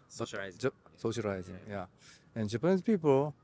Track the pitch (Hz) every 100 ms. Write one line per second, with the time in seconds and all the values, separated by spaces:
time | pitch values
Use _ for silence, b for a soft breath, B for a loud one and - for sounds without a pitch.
0 | - - 117 104 98 87 131 - _ -
1 | 113 110 107 95 90 92 82 101 90 _
2 | B B B 117 107 117 165 190 202 208
3 | 156 135 147 -